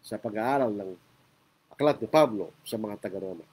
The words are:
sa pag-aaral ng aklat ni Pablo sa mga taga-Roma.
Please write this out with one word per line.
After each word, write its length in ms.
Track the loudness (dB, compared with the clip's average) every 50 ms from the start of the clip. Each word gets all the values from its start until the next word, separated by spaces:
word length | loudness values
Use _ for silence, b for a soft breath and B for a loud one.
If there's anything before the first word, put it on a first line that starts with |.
| _
sa 160 | -10 -10 -8
pag-aaral 480 | -6 -6 -4 -2 0 0 2 2 2 0 0
ng 180 | -4 -6 -10 -12 -14 _ _ _ _ _ _ _ _ _ _ _ _ _ _ -6
aklat 240 | 2 2 2 2 2 -2
ni 40 | 4
Pablo 420 | 6 6 6 6 4 -4 -6 -6 -10 -18
sa 160 | _ -8 -6
mga 240 | -6 -4 -6 -8 -8
taga-Roma. 460 | -8 -8 -8 -6 -8 -8 -10 -10 -14 _